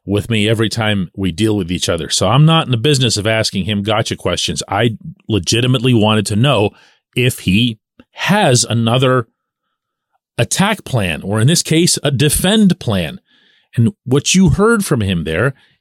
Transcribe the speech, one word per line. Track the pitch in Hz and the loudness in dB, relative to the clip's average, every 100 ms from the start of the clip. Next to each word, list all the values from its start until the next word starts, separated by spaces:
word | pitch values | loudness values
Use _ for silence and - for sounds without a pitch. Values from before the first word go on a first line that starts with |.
| - | -4
with | 101 107 | -4 -2
me | 110 104 | 0 0
every | 110 113 | 0 -2
time | 117 107 101 85 - | -2 -2 -2 -4 -4
we | 95 | -4
deal | 82 110 104 | -2 -2 0
with | 85 | -2
each | 90 - | -4 -2
other. | 85 73 | -4 -4
So | - 95 | -2 2
I'm | 131 156 | 4 4
not | 165 123 | 2 0
in | |
the | 120 | -2
business | 147 135 123 104 | 0 0 0 -2
of | 104 | 0
asking | 110 110 101 92 | 0 -2 -4 -4
him | 101 | -4
gotcha | 101 107 - 92 | -2 -2 -2 -4
questions. | 95 87 - 135 - | -4 -4 -4 -6 -4
I | 98 120 104 - - - | -2 -2 -6 -14 -18 -4
legitimately | 104 80 113 123 131 127 | -4 0 0 0 0 2
wanted | 117 107 107 101 | 2 4 2 0
to | 104 | 0
know | 143 113 104 - _ _ _ 127 | 2 2 0 -4 _ _ _ -2
if | 123 - | -2 -2
he | - 98 120 104 _ _ _ | 0 2 0 -4 _ _ _
has | - - 208 170 120 | -10 -2 2 2 2
another | 127 117 113 127 131 127 - _ _ _ _ _ _ _ _ _ _ - | 0 0 0 2 2 0 -2 _ _ _ _ _ _ _ _ _ _ -6
attack | - - 196 214 | -4 0 -2 -2
plan, | - 123 92 80 | -4 -2 -2 -4
or | 92 110 | -4 0
in | 127 | 2
this | 175 | 2
case, | - 165 180 - | 0 0 2 0
a | 147 | -2
defend | 120 147 - 180 220 202 - | 0 0 2 0 4 2 2
plan. | 120 95 76 - _ _ _ _ _ - | -2 -2 -4 -8 _ _ _ _ _ 0
And | 117 - | 0 -2
what | - 143 - 185 | -2 0 2 2
you | 170 | 4
heard | 143 214 233 - | 4 2 2 0
from | 131 | -2
him | 98 87 | 0 -2
there | 78 82 131 - _ _ | -2 0 -2 -4 _ _